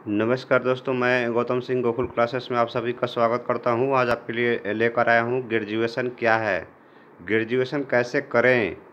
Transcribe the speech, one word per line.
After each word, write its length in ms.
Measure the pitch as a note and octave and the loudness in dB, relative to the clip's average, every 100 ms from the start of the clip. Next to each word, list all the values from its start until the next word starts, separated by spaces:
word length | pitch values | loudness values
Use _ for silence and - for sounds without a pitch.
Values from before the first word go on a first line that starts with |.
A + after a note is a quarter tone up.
नमस्कार 600 | - G#2 A2 C3 - B2+ | -2 0 2 0 2 2
दोस्तों, 300 | B2 B2+ C3+ | 2 -2 -2
मैं 380 | B2 B2 B2+ A#2 | 0 2 2 0
गौतम 260 | A#2 A#2+ B2+ | 0 0 -2
सिंह 220 | B2 B2+ | -2 0
गोकुल 240 | A#2+ A#2 A#2+ | 0 -2 -4
क्लासेस 400 | - A#2 B2+ B2 | 0 0 0 -4
में 60 | A#2+ | 0
आप 100 | A#2 | 0
सभी 240 | B2+ A#2 | 0 -4
का 140 | A#2+ B2 | -4 -4
स्वागत 380 | - A#2 A#2 - | 0 0 0 -2
करता 220 | A#2 B2+ | -2 0
हूं। 260 | A#2 C3+ C3+ | 0 2 2
आज 140 | B2 | 2
आपके 220 | A#2 - | 0 -4
लिए 400 | A#2 A#2+ A#2 G2+ | -2 0 -2 -2
लेकर 340 | G#2+ A#2 A#2+ A#2 | 0 0 2 4
आया 140 | A#2 | 4
हूं 180 | A#2 B2+ | 2 -2
ग्रेजुएशन 680 | B2 A2 G#2 A2 A2+ C3 B2 B2 | -2 -4 -2 -2 -2 -2 -6 -2
क्या 180 | A2+ A2+ | 2 2
है, 300 | A2 F2+ - - - - - - | 2 -2 -4 -20 -20 -20 -20 -20
ग्रेजुएशन 640 | F2 A2 A2+ B2+ B2+ D3 C3+ | -2 -2 0 -2 -2 -4 0
कैसे 300 | B2 A#2+ D3 | 0 0 -2
करें? 540 | C3+ A#2+ B2 B2 F#2+ D#2+ - | 0 2 4 4 0 -4 -16